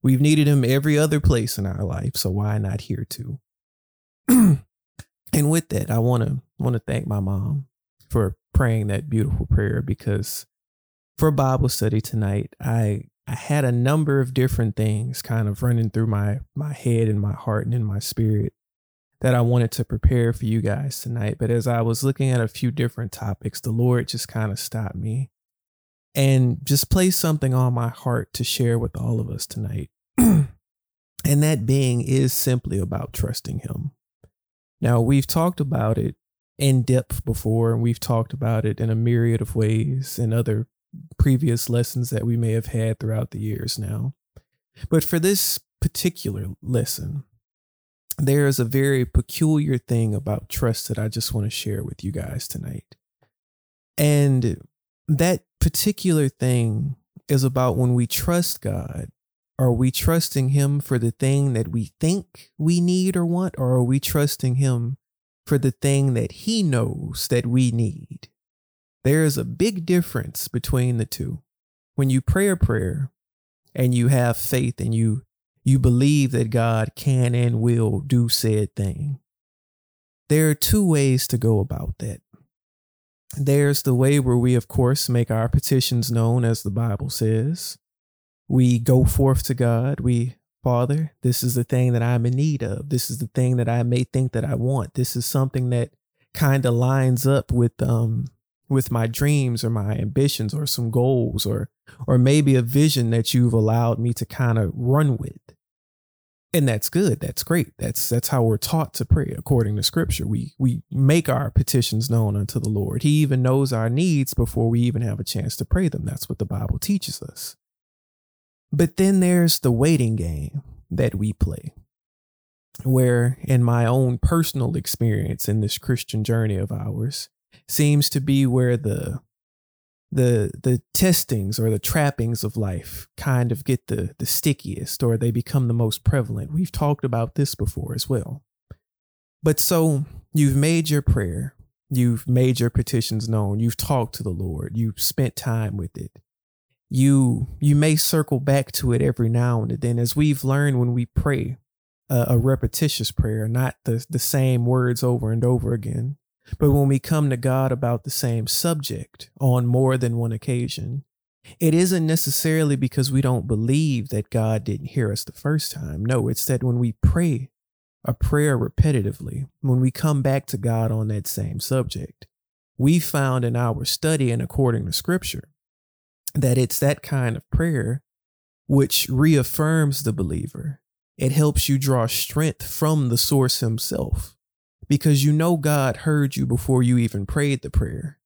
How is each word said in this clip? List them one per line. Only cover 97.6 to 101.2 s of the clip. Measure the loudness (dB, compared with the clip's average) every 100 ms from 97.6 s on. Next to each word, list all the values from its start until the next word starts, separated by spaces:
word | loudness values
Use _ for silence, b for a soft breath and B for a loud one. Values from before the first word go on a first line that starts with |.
| 2 0
um, | 0 0 0 -2 -6 _ _ _ _
with | -2 0
my | -2 -2
dreams | 0 2 2 0 -2
or | -2
my | -2 -2 -2
ambitions | -2 0 0 0 -4
or | -2 -4
some | -2 0
goals | 0 2 2